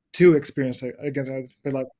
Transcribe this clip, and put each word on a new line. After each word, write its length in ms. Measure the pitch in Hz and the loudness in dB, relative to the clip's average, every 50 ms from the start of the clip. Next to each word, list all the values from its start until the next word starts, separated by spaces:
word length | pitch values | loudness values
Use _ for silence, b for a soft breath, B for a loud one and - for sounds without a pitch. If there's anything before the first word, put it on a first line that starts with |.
| _ _ - | _ _ 0
too 220 | - 175 180 160 | 6 6 6 6
experienced 480 | 143 - - - - 135 127 123 120 - | 6 2 -2 -6 -4 -4 -4 -4 -8 -10
a-, 160 | 123 - - | -12 -12 -10
against 300 | 147 147 135 139 135 131 | -10 -8 -6 -6 -6 -6
it. 220 | 135 135 131 127 _ _ _ | -8 -10 -10 -12 _ _ _
But, 80 | 143 135 | -6 -6
like, 120 | 135 131 - _ | -6 -8 -8 _